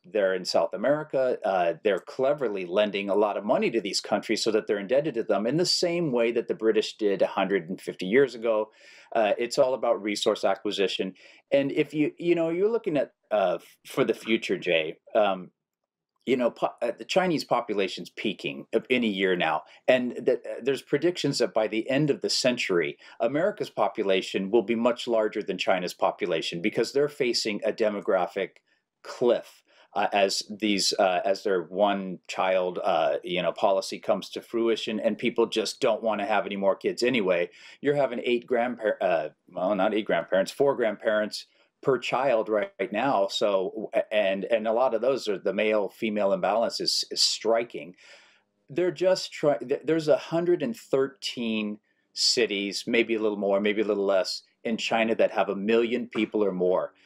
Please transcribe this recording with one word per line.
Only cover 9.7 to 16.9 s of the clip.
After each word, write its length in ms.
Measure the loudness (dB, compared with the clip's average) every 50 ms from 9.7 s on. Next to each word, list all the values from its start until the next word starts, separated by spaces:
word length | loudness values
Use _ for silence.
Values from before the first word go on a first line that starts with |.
about 300 | 2 0 0 0 0 0
resource 420 | -2 -4 -4 0 0 0 2 2 0
acquisition. 720 | 0 0 -2 -4 -4 0 0 0 0 0 -2 -4 -6 -8 -10 -18 -20 -20 -20 _ 0
And 200 | 0 0 2 2
if 220 | 0 0 -2 0 0
you, 180 | -2 -2 -2 -2 -2
you 160 | 0 0 2
know, 160 | 2 0 0
you're 200 | 0 0 0 0
looking 280 | 0 -2 -2 -2 -2 0
at, 140 | -2 -4 _ _ _ -2
uh, 280 | 0 2 2 2 0 -2
f-, 160 | -6 -12 -20 _ -20
for 180 | -4 0 2 2
the 80 | 2
future, 460 | 0 -2 -2 0 0 0 0 -2 -4 -2
Jay, 400 | 0 2 2 2 0 -2 -6 -12 _ -2 2
um, 360 | 2 2 2 0 -2 -6 -14 _ _ _ _ _ _ _ _ _ _ _ _ _ _ _
you 100 | 0 0
know, 140 | 2 2 0
po-, 220 | 0 -2 -4 -4 -4 -4
uh, 80 | -4 -4